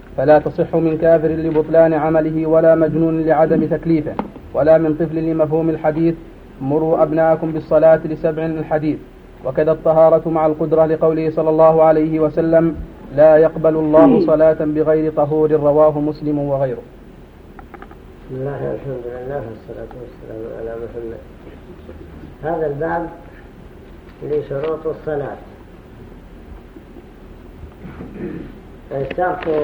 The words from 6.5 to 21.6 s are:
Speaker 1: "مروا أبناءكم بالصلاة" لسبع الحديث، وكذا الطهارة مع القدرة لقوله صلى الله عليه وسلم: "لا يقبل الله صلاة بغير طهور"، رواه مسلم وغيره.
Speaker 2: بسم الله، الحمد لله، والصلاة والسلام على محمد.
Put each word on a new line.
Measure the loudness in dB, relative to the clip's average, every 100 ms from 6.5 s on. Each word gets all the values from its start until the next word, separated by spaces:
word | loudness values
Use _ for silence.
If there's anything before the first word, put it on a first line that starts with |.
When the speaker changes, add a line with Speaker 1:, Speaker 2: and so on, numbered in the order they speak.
| -10
Speaker 1:
"مروا | -4 -2 0 0
أبناءكم | 0 2 2 0 -2
بالصلاة" | -6 0 4 6 4 2
لسبع | -4 -4 -4 -6
الحديث، | -6 -4 -4 -2 -6 -8 -20 -20 -12 -8
وكذا | -2 0
الطهارة | 0 0 4 6 4 0
مع | 0 0
القدرة | 0 0 2 2
لقوله | 2 0 0 -2
صلى | -2 0
الله | 4 4 6
عليه | 4 4 2 0
وسلم: | -2 0 2 4 2 -2 -12 -16 -10 4
"لا | 6 6
يقبل | 4 2 0 0
الله | 2 6 6 6 2
صلاة | 4 4 2
بغير | -2 -2 0 0 0
طهور"، | -2 -2 2 2
رواه | 2 2 4 4 2
مسلم | -4 -4 -4 -4
وغيره. | -2 -2 -4 -6 -12 -20 -20 -20 -20 -20 -20 -20 -20 -20 -20 -20 -20 -20 -16
Speaker 2:
بسم | -10
الله، | -8 -8
الحمد | -8 -8 -10 -10 -10
لله، | -12 -10 -10
والصلاة | -10 -16 -16 -16 -16 -16
والسلام | -18 -18 -16 -14 -14 -12
على | -12 -12
محمد. | -12 -12 -12 -14 -18 -20 -20 -20